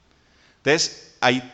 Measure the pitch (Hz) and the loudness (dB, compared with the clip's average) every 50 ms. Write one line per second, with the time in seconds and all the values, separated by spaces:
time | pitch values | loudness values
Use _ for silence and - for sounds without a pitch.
0 | _ _ _ _ _ _ _ _ _ _ _ _ _ - 147 170 - - - - | _ _ _ _ _ _ _ _ _ _ _ _ _ 0 0 2 0 -4 -6 -14
1 | - - _ _ - 127 127 131 127 - | -20 -20 _ _ 0 0 0 0 -4 -8